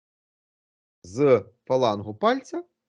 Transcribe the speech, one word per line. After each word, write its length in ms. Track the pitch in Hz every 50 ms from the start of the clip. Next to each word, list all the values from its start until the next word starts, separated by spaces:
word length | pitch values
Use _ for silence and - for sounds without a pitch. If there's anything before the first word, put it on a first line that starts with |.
| _ _ _ _ _ _ _ _ _ _ _ _ _ _ _ _ _ _ _ _ -
з 420 | 90 92 117 147 143 127 110 104 - _ _ _
фалангу 500 | - 131 131 127 113 104 101 101 104 104
пальця, 500 | 104 - 220 254 269 262 - - 339 349 _ _ _ _